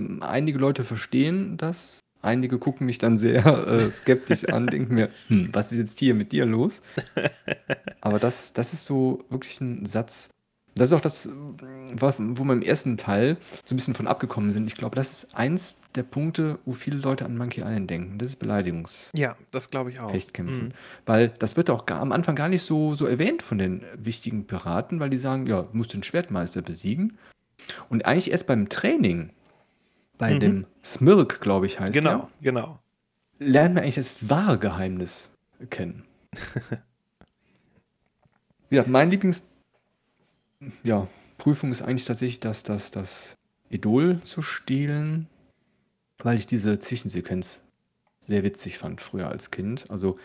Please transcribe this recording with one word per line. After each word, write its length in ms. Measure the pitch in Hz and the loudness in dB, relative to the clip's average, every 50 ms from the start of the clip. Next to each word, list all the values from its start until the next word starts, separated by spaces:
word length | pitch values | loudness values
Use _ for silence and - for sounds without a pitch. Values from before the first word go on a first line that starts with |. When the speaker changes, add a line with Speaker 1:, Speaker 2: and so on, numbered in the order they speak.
| 107 - - - - | -2 -6 -8 -8 -6
Speaker 1:
Einige 360 | 65 82 131 151 156 143 135 | -4 -2 0 0 0 0 2
Leute 240 | 135 139 139 - 120 | 2 0 0 0 -4
verstehen 720 | - 117 110 - - - 131 135 156 175 190 196 196 170 | -6 -6 -8 -6 -2 0 2 2 2 0 -2 -4 -4 -6
das, 440 | 160 160 160 170 - - - - - - _ _ _ - | -6 -4 -6 -6 -6 -8 -10 -12 -14 -18 _ _ _ -2
einige 360 | 104 117 127 127 123 127 123 | 0 0 0 0 0 -2 -2
gucken 280 | - 147 131 - 139 | -2 -2 -2 -2 -2
mich 120 | 123 117 - | -2 -2 2
dann 180 | - 117 113 107 | 2 4 4 4
sehr, 260 | 110 117 120 127 107 | 4 4 6 8 8
äh, 440 | 156 143 120 - - 117 113 113 107 | 8 8 6 4 4 4 4 4 2
skeptisch 580 | - - - - 127 127 - - - - - - | 0 -2 4 4 4 4 6 0 0 2 2 0
an, 180 | - 117 120 | 0 2 2
Speaker 2:
<laughs> 40 | 123 | 0
Speaker 1:
denken 240 | - - 131 117 123 | 0 0 0 2 2
mir, 160 | 113 107 107 - - - - | 2 2 2 -2 -8 -2 4
"Hm, 220 | 117 98 90 - - | 4 4 4 2 0
was 180 | 101 104 - 120 | -2 -2 0 -2
ist 60 | 117 | -2
jetzt 200 | 117 107 - - | -2 -2 -2 2
hier 140 | 139 131 120 | 4 4 4
mit 180 | 107 101 - - | 4 2 0 0
dir 140 | 147 135 | 2 2
los?" 360 | 117 110 113 131 208 - - - - - - - - - | 2 4 2 2 2 0 -4 -14 -10 -8 -8 -8 -6 -4
Speaker 2:
<laughs> 840 | - - - - - - - - - _ - 139 - - - - - | -2 -2 -2 -2 -4 -6 -6 -6 -6 _ -6 -6 -4 -6 -14 -12 -4
Speaker 1:
Aber 180 | - - 208 - | -2 0 2 2
das, 340 | - 120 123 - - - - | 2 2 0 0 -8 -8 -4
das 180 | 117 120 120 165 | -4 -4 -4 -2
ist 140 | 160 - | -6 -4
so 380 | - 143 135 131 131 131 127 - - | 0 0 2 2 2 0 -2 -6 -8
wirklich 320 | 123 131 127 - - - | -8 -8 -8 -8 -10 -8
ein 240 | 135 123 120 - 101 | -6 -6 -6 -6 -6
Satz. 460 | 101 - 110 113 - - - - - _ _ _ _ _ _ _ _ - | -4 -2 -2 -4 -4 -6 -10 -10 -10 _ _ _ _ _ _ _ _ 2
Das 140 | - 127 127 | 4 6 6
ist 20 | 170 | 6
auch 80 | 151 | 4
das, 280 | - 156 147 - - 107 131 139 147 147 - - - - - 131 131 131 120 | 4 2 -2 -4 -8 -8 -12 -12 -14 -14 -14 -16 -16 -18 -18 -16 -14 -10 -4
wa-, 220 | 117 131 139 139 - | 0 2 2 2 2
wo 240 | 107 113 123 120 135 | -2 -4 -2 -2 2
wir 100 | 139 127 | 2 2
im 100 | 120 - | 2 4
ersten 340 | - 135 - - 135 117 | 2 2 2 2 -2 -2
Teil 400 | 107 - - 98 101 117 139 165 - - - - - - | -2 -2 0 2 4 4 4 2 0 -4 -16 -20 -16 -8
so 100 | - 131 | -4 -4
ein 20 | |
bisschen 180 | 127 - - 120 | -2 -2 -2 -4
von 140 | - 110 - | -2 0 -2
abgekommen 420 | - - - - - 117 104 104 101 | -2 -2 -2 -4 -4 -2 0 0 0
sind. 140 | 107 107 | 0 -2
Ich 80 | 107 - | -4 -4
glaube, 220 | - 117 117 - | -6 -6 -4 -2
das 160 | 127 135 - - | -2 -4 -4 -4
ist 240 | - - - - | -8 -10 -8 -4
eins 420 | - 120 135 170 180 - - - - - - - | -2 0 0 0 0 -2 -4 -6 -8 -12 -10 -8
der 80 | 127 123 | -8 -6
Punkte, 560 | - - 139 147 160 156 - 160 156 147 - - | -4 -4 -4 -2 -2 0 0 0 -2 -2 -4 -6
wo 80 | 135 127 | -8 -8
viele 240 | 127 - 139 143 | -6 -6 -6 -4
Leute 280 | 139 135 135 135 135 135 | -2 0 -2 -2 -2 -2
an 120 | 123 120 | -6 -4
Monkey 240 | 117 123 120 - - | -4 -4 -6 -6 -6
Island 280 | - 107 113 104 95 90 | -6 -4 -4 -4 -2 -4
denken. 300 | 87 82 90 92 98 104 | -4 -6 -6 -6 -8 -8
Das 120 | 120 131 | -8 -8
ist 120 | 135 - - | -8 -6 -4
Beleidigungs- 680 | 107 104 101 95 90 85 82 85 - - - - - - | -2 0 0 0 0 -2 -6 -6 -8 -10 -12 -12 -6 -2
Speaker 2:
Ja, 200 | 156 143 123 117 - - _ - | -2 -2 -2 -2 -8 -16 _ -8
das 180 | 131 - - | -8 -8 -6
glaube 220 | - 135 127 123 123 | -6 -6 -6 -6 -8
ich 80 | 123 | -10
auch. 100 | 120 107 | -8 -4
Speaker 1:
Fechtkämpfen. 580 | 98 95 - - - - 175 170 135 123 117 123 | -4 -4 -6 -6 -8 -8 -6 -6 -4 -6 -6 -8
Speaker 2:
Mhm. 20 | - - - - - - - | -10 -14 -20 -20 -20 -10 -2
Speaker 1:
Weil 220 | - 113 110 117 117 | 4 6 6 6 4
das 280 | 113 - - 110 - | 2 -2 -4 -2 2
wird 140 | 165 170 - | 2 2 2
auch 160 | 127 113 - | 2 0 0
gar, 140 | - 90 73 | -4 -4 -2
am 100 | - 139 | -2 0
Anfang 240 | - 160 170 - 151 | 0 0 2 0 0
gar 140 | 147 147 170 | 0 0 0
nicht 140 | 190 175 - | 0 0 0
so, 340 | - 160 151 151 151 151 | 0 0 2 2 2 0
so 100 | 143 143 | 0 0
erwähnt 340 | 127 123 123 156 226 339 339 - | 0 2 2 2 0 0 -2 -4
von 140 | - 120 101 | -4 -2 0
den 260 | 95 92 92 - - - - | 0 0 -2 -4 -8 -12 -14
wichtigen 520 | - 104 117 113 - - 117 110 107 95 - | -10 -8 -8 -8 -6 -6 -6 -6 -6 -6 -6
Piraten, 500 | - 87 - - 85 - - - 180 165 | -8 -8 -4 -2 -2 -2 -2 -2 -4 -4
weil 120 | 147 139 | -2 -2
die 60 | 135 | -2
sagen, 300 | 127 131 135 131 135 131 | -2 -2 -2 -2 -2 -2
"Ja, 160 | 117 110 92 85 | 0 0 -2 -2
du 140 | - 107 | -2 -4
musst 160 | 113 113 - - | -4 -4 -4 -6
den 80 | 98 98 | -10 -8
Schwertmeister 580 | - - 170 - - 101 90 85 85 - 92 | -4 -4 -4 -2 -2 -4 -4 -4 -4 -6 -8
besiegen." 560 | 87 - 82 78 - 95 117 156 196 226 - - - - _ _ _ _ _ _ - - - - - - | -8 -8 -10 -6 -4 -4 -2 0 -2 -4 -4 -8 -20 -20 _ _ _ _ _ _ -18 -18 -16 -16 -8 -2
Und 160 | - - - | -2 0 2
eigentlich 280 | - 135 180 185 - - | 4 4 4 4 2 0
erst 160 | 175 - - | 0 2 2
beim 200 | 135 110 101 - | 2 2 2 0
Training, 640 | - - - 214 320 320 240 101 170 - 80 82 - _ _ _ _ _ _ _ _ _ _ _ _ _ _ _ _ - | -2 -2 0 2 4 4 4 2 2 0 -4 -8 -12 _ _ _ _ _ _ _ _ _ _ _ _ _ _ _ _ -2
bei 160 | 123 113 - | 0 2 4
Speaker 2:
Mhm. 60 | 139 | 4
Speaker 1:
dem 260 | - 101 - - 95 - _ _ - | 4 4 4 2 -2 -8 _ _ -10
Smirk, 560 | - - - 127 151 202 202 147 - - - | -8 -2 4 8 8 10 8 8 4 2 -4
glaube 260 | - 101 98 95 92 | 0 2 2 2 2
ich, 120 | 95 - - | 0 -2 -2
heißt 140 | 95 95 113 | -4 0 2
Speaker 2:
Genau, 360 | 147 156 156 190 254 269 - - - 147 | 2 2 4 2 0 -2 -6 -10 -4 -2
Speaker 1:
der, 80 | 135 | 0
Speaker 2:
genau. 300 | 127 120 110 160 156 - _ _ _ _ _ _ _ _ _ _ _ - | 0 0 -2 -6 -12 -18 _ _ _ _ _ _ _ _ _ _ _ -4
Speaker 1:
lernen 380 | 143 139 127 143 156 175 180 | 2 6 6 8 8 6 4
wir 60 | 175 - | 4 2
eigentlich 120 | 143 123 | 2 0
das 340 | 147 127 - - - 113 107 | -2 -2 -4 -6 -6 0 2
wahre 300 | 139 165 202 208 135 98 | 2 4 4 4 2 2
Geheimnis 720 | - 101 90 90 95 95 92 90 90 85 - - - - _ _ _ _ _ - - 120 | 2 -2 -2 -2 -4 -4 -4 -4 -6 -8 -8 -12 -16 -18 _ _ _ _ _ -18 -16 -12
kennen. 320 | - - 95 87 - 104 - _ _ _ _ - - | -8 -8 -8 -8 -8 -12 -18 _ _ _ _ -20 -18
Speaker 2:
<laughs> 500 | - - - - 127 - - 123 117 _ _ _ _ _ _ _ _ - _ _ _ _ _ _ _ _ _ _ _ _ _ _ _ _ _ _ _ _ _ _ _ _ _ _ _ _ - | -16 -14 -10 -10 -10 -8 -8 -10 -10 _ _ _ _ _ _ _ _ -20 _ _ _ _ _ _ _ _ _ _ _ _ _ _ _ _ _ _ _ _ _ _ _ _ _ _ _ _ 2
Speaker 1:
Ja, 140 | 139 135 117 | 4 4 4
mein 240 | 127 127 131 151 170 | 6 6 6 6 6
Lieblings-, 340 | 190 196 196 185 175 - - _ _ _ _ _ _ _ _ _ _ _ _ _ _ _ _ _ _ _ _ _ _ - - - - - - | 4 4 2 2 0 0 -4 _ _ _ _ _ _ _ _ _ _ _ _ _ _ _ _ _ _ _ _ _ _ -18 -16 -16 -12 -6 0
ja, 240 | 117 110 101 95 92 - - _ _ _ - | 0 2 2 0 -2 -8 -18 _ _ _ -2
Prüfung 340 | - 147 147 - - 135 123 | 2 2 2 2 0 -4 -4
ist 100 | - - | -4 -2
eigentlich 220 | - 127 127 - | -2 -2 -2 -2
tatsächlich 340 | - 123 113 127 123 120 - | -2 -4 -2 -2 -4 -4 -4
das, 220 | - 113 107 - - | -6 -6 -6 -6 -4
das, 280 | - 104 101 - - | -4 -4 -4 -4 -6
das 460 | - - 95 - - - - - - _ _ _ _ _ _ - | -8 -8 -8 -8 -10 -10 -12 -12 -16 _ _ _ _ _ _ -8
Idol 500 | - 101 - 104 110 131 156 180 180 170 - | -8 -4 0 4 4 6 6 4 2 2 -2
zu 200 | - - - 151 | -8 -8 -8 -6
stehlen, 840 | - - - - - 135 135 143 143 147 147 151 156 156 165 160 156 _ _ _ _ _ _ _ _ _ _ _ _ _ _ _ _ _ - | -6 -6 -8 -4 -2 -2 0 0 0 -2 -2 -2 -2 -2 -4 -6 -8 _ _ _ _ _ _ _ _ _ _ _ _ _ _ _ _ _ -6
weil 200 | - 117 120 113 | -2 0 0 0
ich 80 | 107 | 0
diese 320 | - 123 113 98 107 104 101 | 0 -2 0 2 0 0 0
Zwischensequenz 840 | - - 127 117 - 101 92 90 87 - 92 92 90 - - - _ _ _ _ _ _ _ _ _ _ _ _ | -2 -6 -8 -6 -6 -6 -6 -6 -6 -4 -4 -4 -4 -6 -10 -16 _ _ _ _ _ _ _ _ _ _ _ _
sehr 220 | - - 208 202 95 | -6 -2 0 2 0
witzig 360 | - 202 - - - - - | 0 -2 -4 -10 -10 -10 -10
fand 220 | - 82 85 - | -10 -10 -10 -10
früher 280 | - - - 98 85 71 | -12 -10 -8 -8 -6 -6
als 220 | - - - - | -8 -8 -10 -12
Kind. 400 | - - 92 101 120 131 - - | -10 -8 -6 -6 -6 -6 -8 -10
Also 280 | 104 95 92 95 92 - - | -8 -2 -2 -2 -2 -4 -10